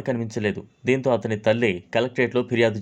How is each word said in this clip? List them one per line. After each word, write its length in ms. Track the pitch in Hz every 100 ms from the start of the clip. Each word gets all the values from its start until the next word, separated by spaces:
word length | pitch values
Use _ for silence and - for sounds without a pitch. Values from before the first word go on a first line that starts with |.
| 135
కనిపించలేదు. 540 | 117 113 113 104 - - _ -
దీంతో 220 | 131 131 113
అతని 200 | 113 104 110
తల్లి 240 | 117 117 87 -
కలెక్టరేట్లో 480 | 113 127 123 117 123 -
ఫిర్యాదు 320 | 117 113 107